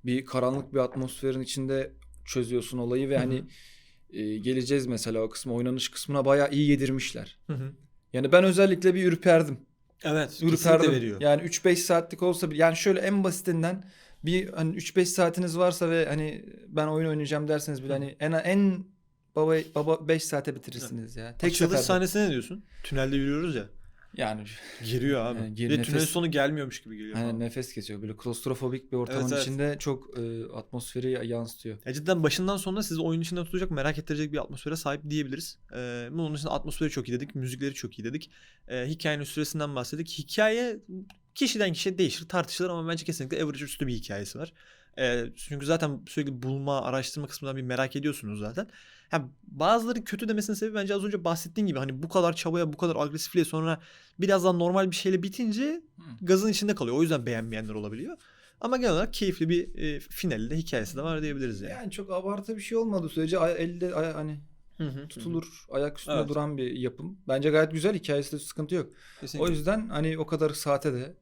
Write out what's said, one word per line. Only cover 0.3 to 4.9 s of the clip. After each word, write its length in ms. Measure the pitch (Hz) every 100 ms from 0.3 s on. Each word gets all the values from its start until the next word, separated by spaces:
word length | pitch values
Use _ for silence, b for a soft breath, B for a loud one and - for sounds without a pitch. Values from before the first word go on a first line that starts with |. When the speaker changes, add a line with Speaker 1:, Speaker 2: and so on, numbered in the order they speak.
| 131 127 135 135
Speaker 1:
bir 60 | 139
atmosferin 600 | 123 135 127 - 135 131
içinde 500 | 127 139 131 135 131 - - - -
çözüyorsun 520 | 131 117 123 110 127
olayı 320 | 120 123 135
ve 40 |
Speaker 2:
Hı 40 | 135
hı. 60 |
Speaker 1:
hani, 200 | 127 131 - B B B B B -
e, 280 | - 107 107
geleceğiz 500 | 107 131 123 143
mesela 320 | 127